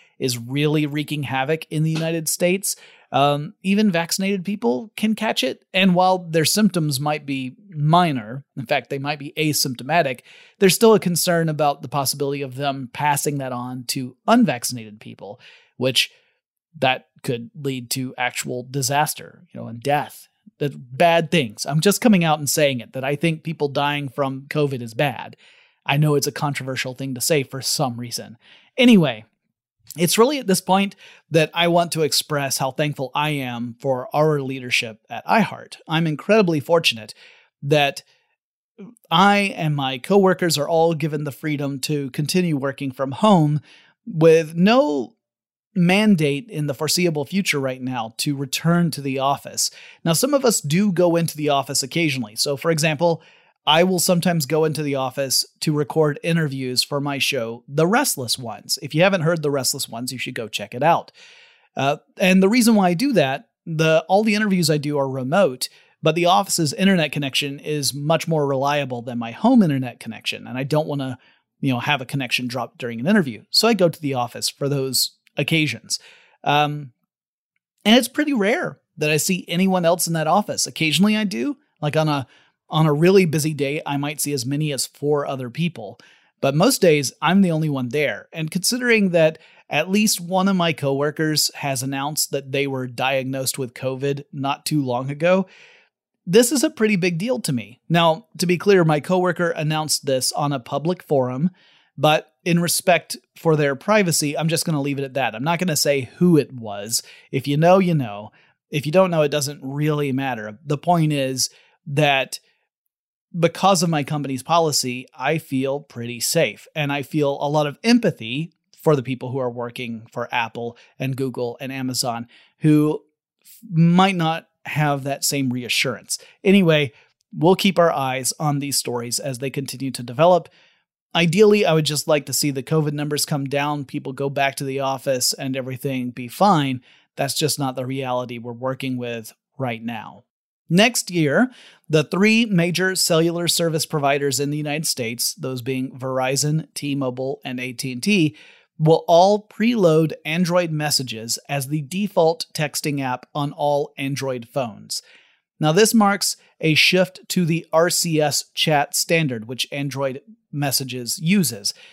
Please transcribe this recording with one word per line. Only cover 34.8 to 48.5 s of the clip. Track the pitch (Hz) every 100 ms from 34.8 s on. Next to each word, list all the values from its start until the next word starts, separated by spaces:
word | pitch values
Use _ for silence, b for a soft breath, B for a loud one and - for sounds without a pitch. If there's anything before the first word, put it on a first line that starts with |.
| 117 110 -
at | 113 -
iHeart. | 208 185 - - - -
I'm | 160 165
incredibly | 147 - 220 185 156
fortunate | 131 170 156 113 107 - b b b _
that | 139 151 143 139 - _ _ _ _ _ _ - 196 - -
I | 165 202 202 196 -
and | 160 143
my | 135 131
coworkers | - 196 190 180 175 151
are | 147
all | 165 165 165
given | 160 147 147
the |
freedom | - 156 147 143 139
to | - 147 135
continue | - 143 185 175 147
working | 139 131 139
from | 131 139
home | 123 214 190 151 147 b b b b -
with | 160 165 160 156 170
no | 185 247 294 285 - _ _ _ _ _ _ 190
mandate | 175 190 214 185 151 143 -
in | 175 147
the |
foreseeable | 131 151 185 175 151 139
future | 190 190 147
right | 135 131
now | 127 127 113 -
to | 147 139
return | 139